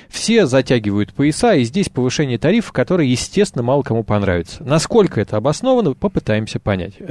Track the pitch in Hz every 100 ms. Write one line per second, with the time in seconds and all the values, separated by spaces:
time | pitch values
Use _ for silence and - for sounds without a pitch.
0 | - - - 226 151 131 131 123 107 101
1 | 101 - 143 - 240 170 117 170 165 -
2 | 123 - 139 117 151 233 - - 123 180
3 | 135 123 - 190 202 - 123 143 127 113
4 | 107 104 95 87 - - 123 156 - 233
5 | 170 117 101 107 127 156 254 254 175 131
6 | 208 - - 110 110 - - 95 90 -
7 | 185